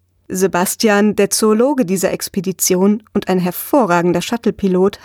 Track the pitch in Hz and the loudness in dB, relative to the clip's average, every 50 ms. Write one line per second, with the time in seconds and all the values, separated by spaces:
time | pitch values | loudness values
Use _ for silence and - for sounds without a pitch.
0 | _ _ _ _ _ - - 185 190 180 175 175 185 - - - 247 214 202 202 | _ _ _ _ _ -8 -2 -2 0 0 0 0 -2 -2 -2 0 0 2 2 4
1 | 214 214 190 - 202 196 - - 226 214 214 220 240 285 294 262 240 165 190 180 | 2 2 2 0 0 0 0 0 0 2 2 2 2 2 2 0 0 -2 -2 -2
2 | 190 - - - - - - 196 175 190 180 - - - 185 180 190 208 208 - | -2 -2 -2 -4 -8 -6 -6 -6 -4 -4 -4 -4 -2 0 0 2 2 2 2 0
3 | - _ - 202 - - 185 185 175 180 - - - - - 285 220 170 175 175 | -4 _ -6 -6 -2 0 -2 0 -2 -2 -6 -6 -6 0 0 2 2 2 2 2
4 | 170 180 170 175 - - 240 - - 208 190 - 202 190 180 180 185 208 - - | 2 2 0 0 -2 -4 -6 -2 -2 -4 -2 0 -2 0 2 2 2 0 -2 -4